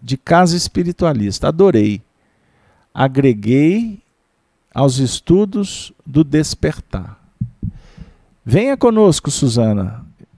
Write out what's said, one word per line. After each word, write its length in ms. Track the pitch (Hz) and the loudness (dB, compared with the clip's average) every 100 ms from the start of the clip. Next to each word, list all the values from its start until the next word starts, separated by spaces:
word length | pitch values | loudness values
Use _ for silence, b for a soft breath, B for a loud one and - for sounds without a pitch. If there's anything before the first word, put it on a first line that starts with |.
de 160 | 120 131 | -8 -6
casa 400 | - 170 180 170 | 2 4 4 2
espiritualista. 920 | - - 175 175 175 127 101 - 147 | -4 -4 -4 -2 0 0 -2 -4 -2
Adorei. 520 | 160 196 117 107 101 - _ _ _ _ _ _ _ _ | 2 4 4 2 -2 -10 _ _ _ _ _ _ _ _
Agreguei 1080 | - 135 135 135 107 107 131 156 208 226 101 _ _ _ _ _ _ _ | -2 -2 2 2 2 0 2 2 0 -4 -10 _ _ _ _ _ _ _
aos 240 | - 139 127 | 0 0 2
estudos 960 | 127 - - 180 208 202 196 - - _ - | -2 -2 0 2 2 -4 -6 -10 -18 _ -4
do 180 | 139 | 0
despertar. 960 | 151 147 151 - 147 - - 95 92 101 _ - - - - B B B B B B _ 113 | 2 0 -2 -4 -6 -6 -10 -12 -12 -18 _ -12 -12 -10 -12 B B B B B B _ -2
Venha 300 | 147 262 269 | 0 0 0
conosco, 560 | 240 220 208 151 151 | 2 4 4 2 -2
Suzana. 760 | - 131 113 113 104 92 107 - _ - | -2 0 2 0 0 -4 -8 -18 _ -20